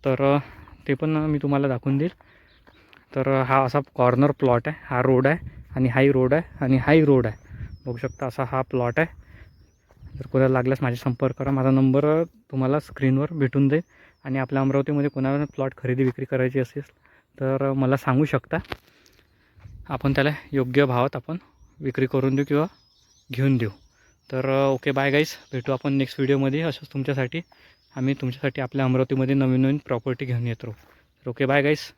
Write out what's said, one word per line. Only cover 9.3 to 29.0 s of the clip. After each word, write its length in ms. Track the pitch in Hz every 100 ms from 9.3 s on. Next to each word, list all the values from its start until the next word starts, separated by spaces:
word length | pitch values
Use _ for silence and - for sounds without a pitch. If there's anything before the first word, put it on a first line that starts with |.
| - - _ - _ _ _ - -
जर 80 | 127
कोणाला 260 | 135 131
लागल्यास 260 | 131 123 135
माझ्याशी 200 | 131 120
संपर्क 300 | - 117 135 -
करा. 120 | 135
माझा 200 | 139 131
नंबर, 340 | 135 135 135
अ, 180 | 151 156 165 _ _
तुम्हाला 300 | 135 131 147
स्क्रीनवर 460 | - - 135 131 147
भेटून 380 | 165 135 139 139
जाईल. 140 | 151 - _ - _
आणि 140 | 139 135
आपल्या 240 | 135 139
अमरावतीमध्ये 480 | 135 135 135 147 143
कोणाला 340 | 135 131 143
प्लॉट 280 | 147 - 135 -
खरेदी 220 | 127 123
विक्री 200 | 131 120
करायची 360 | 135 131 127 135
असेल 220 | 123 143 143 _ _ _ _ -
तर, 300 | 135 135 135
अ, 20 |
मला 240 | 135 131 135
सांगू 280 | - 131
शकता, 320 | 151 135 - 165 - - _ _ _ _ _ _ _ _ - - -
आपण 240 | 139 139
त्याला 180 | 139 143 147 -
योग्य 320 | 139 127 127
भावात 320 | 139 123 135 131
आपण 200 | - 170 _ _ - _
विक्री 260 | 139 123 131
करून 280 | 135 131
देऊ 100 | 135 143
किंवा 180 | 147 165 _ _ _ _ _ _
घेऊन 240 | - 139 127
देऊ. 140 | 110 - _ _ _ _ _
तर, 180 | 131 135
अ, 180 | 135 139
ओके, 220 | 135 143
बाय 200 | 135 139
गाईज, 180 | 143 156 - -
भेटू 200 | 131 120
आपण 200 | 131 143
नेक्स्ट 280 | 139 131 -
व्हिडिओमध्ये. 400 | 131 139 135 143
असंच 280 | 151 123 147
तुमच्यासाठी, 480 | 135 131 135 127 165 - _ _ _ _ -
आम्ही 180 | 131
तुमच्यासाठी 460 | 135 127 123 139 135
आपल्या 240 | 127 139
अमरावतीमध्ये 500 | 131 127